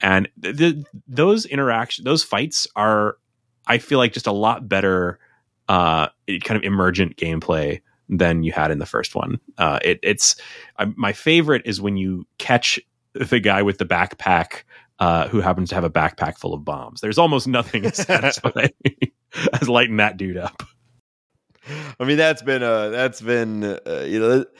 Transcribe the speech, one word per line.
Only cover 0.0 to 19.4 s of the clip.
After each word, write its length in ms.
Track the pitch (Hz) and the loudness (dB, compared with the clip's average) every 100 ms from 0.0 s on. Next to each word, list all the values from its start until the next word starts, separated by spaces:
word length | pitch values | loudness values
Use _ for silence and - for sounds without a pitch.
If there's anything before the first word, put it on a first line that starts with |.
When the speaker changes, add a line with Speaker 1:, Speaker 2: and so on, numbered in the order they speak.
Speaker 1:
And 260 | 98 95 98 - | 2 4 2 -4
th-, 160 | 90 143 | -8 2
th-, 280 | 170 151 147 - - | 2 2 -8 -18 -10
those 380 | 127 170 220 214 | 0 2 2 0
interaction, 580 | 139 135 113 120 - | -2 0 0 -2 -6
those 200 | 127 156 | -2 -2
fights 440 | - 101 135 - - - | 0 -2 -2 -4 -4 0
are, 420 | 107 107 107 - _ _ _ _ - | 2 2 0 -4 _ _ _ _ -2
I 100 | 120 | -2
feel 200 | - 143 | 2 2
like, 140 | 120 | 2
just 140 | - - | 0 -4
a 40 | |
lot 340 | 101 107 113 113 | 0 0 0 -2
better, 500 | 95 98 92 87 - _ _ _ _ - | 0 2 0 -2 -6 _ _ _ _ 0
uh, 380 | 92 85 80 76 - - 90 | 2 4 2 -2 -4 -8 -8
kind 140 | - 110 | -2 -2
of 60 | |
emergent 520 | 98 98 92 90 90 - | 0 2 2 2 -2 -2
gameplay 640 | 82 80 - 80 73 - - _ _ | -4 -4 -2 -2 0 -4 -10 _ _
than 340 | 92 87 85 | 2 2 2
you 80 | 80 | 0
had 200 | 80 76 | 0 0
in 80 | 76 | -2
the 60 | - | -2
first 300 | 57 - - | -4 -4 -6
one. 240 | - - - - | -4 -6 -8 -2
Uh, 220 | 120 71 | 0 0
it, 180 | 85 87 | 0 0
it's, 320 | - - - - - - - - | 0 2 2 0 -6 -20 -20 -4
uh, 100 | 101 - | -4 -2
my 160 | 104 | -4
favorite 480 | 101 156 165 151 131 120 | -2 2 4 4 0 0
is 140 | 95 | -4
when 160 | 101 98 | -2 -2
you 320 | 95 92 - _ | -2 -4 -8 _
catch 400 | - 123 - - - _ _ | 2 4 4 -2 -6 _ _
the 260 | - - 123 | -8 0 2
guy 220 | 104 98 | 4 2
with 160 | 101 92 | 2 0
the 80 | 85 | 0
backpack, 760 | 90 90 - - 90 82 - - - _ _ | 0 -2 -2 2 2 0 -8 -18 -20 _ _
uh, 280 | 87 82 80 | 2 2 0
who 100 | 110 | 0
happens 260 | 92 90 90 | 0 0 -2
to 40 | 90 | -2
have 80 | |
a 60 | 85 | -2
backpack 480 | 80 78 - 76 - | 0 0 -2 -6 -6
full 160 | 87 | -8
of 100 | 80 | -8
bombs. 380 | 76 73 - - | -8 -10 -10 -8
There's 160 | 107 107 | -2 2
almost 300 | 170 139 131 | 4 2 0
nothing 380 | 123 - 113 147 | -2 -2 -2 -2
as 80 | - | -4
Speaker 2:
<laughs> 100 | 190 | 0
Speaker 1:
satisfying 640 | 180 139 - - - 127 - - - - | 0 0 -2 -4 0 -2 0 -4 -2 -6
<laughs> 420 | - _ - | -6 _ -4